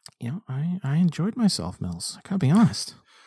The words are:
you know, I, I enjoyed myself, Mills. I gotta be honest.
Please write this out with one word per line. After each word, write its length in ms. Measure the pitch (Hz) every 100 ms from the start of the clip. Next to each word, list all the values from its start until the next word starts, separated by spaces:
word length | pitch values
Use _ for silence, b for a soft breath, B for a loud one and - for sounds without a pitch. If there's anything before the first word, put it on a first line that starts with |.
| - -
you 120 | 117
know, 120 | 175 -
I, 320 | 131 165 180
I 120 | 135 151
enjoyed 380 | 175 151 196 247
myself, 460 | 208 - 82 -
Mills. 360 | 90 85 - -
I 100 | -
gotta 120 | 196
be 100 | -
honest. 440 | 202 196 98 - - _ b